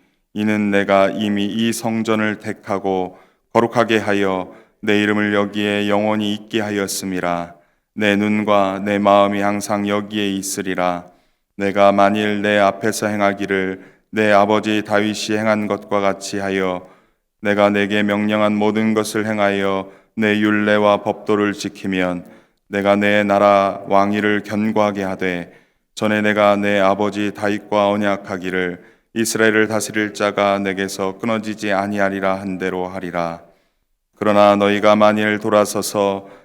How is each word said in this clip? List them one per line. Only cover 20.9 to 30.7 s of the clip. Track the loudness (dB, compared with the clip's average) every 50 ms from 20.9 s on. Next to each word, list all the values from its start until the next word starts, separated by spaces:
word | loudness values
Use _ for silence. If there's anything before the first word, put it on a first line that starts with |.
| 2 2
법도를 | 0 -4 -6 -4 -2 -2 0 2 2 0 -2
지키면 | -4 -8 -10 -10 -8 -6 -4 -2 0 0 -2 -2 -6 -10 -16 -20 -20 _ _ _ _ _
내가 | -6 -4 0 4 4 4
내 | 4 4 4 4 2 2
나라 | 4 4 4 6 6 6 6 4 2 -2 -4 -4
왕위를 | 2 2 2 2 2 0 0 0 0 0 -2 -4
견고하게 | -4 -4 -4 -2 -2 0 0 0 0 0 -2
하되 | -4 -6 -4 -4 -4 -4 -4 -4 -8 -10 -16 _ _ _ _ _ _ _ -8
전에 | -4 -2 0 0 0
내가 | 0 0 2 4 4 4 4
내 | 2 0 0 0 2
아버지 | 2 2 2 0 -2 -2 -2 -4 -4 -4 -4
다윗과 | -4 -4 -4 -4 -4 -6 -4 0 0 2 2
언약하기를 | 0 0 -2 -2 -4 -4 -6 -10 -10 -8 -8 -6 -4 -4 -4 -4 -6 -10 -16 -20 _ _ _ _ -4
이스라엘을 | -4 -4 -2 0 2 2 4 4 4 2
다스릴 | 2 0 -4 -4 -4 -4 -4 -4 -4 -4
자가 | -2 -2 -2 0 2 2 2 2 0
내게서 | -2 -4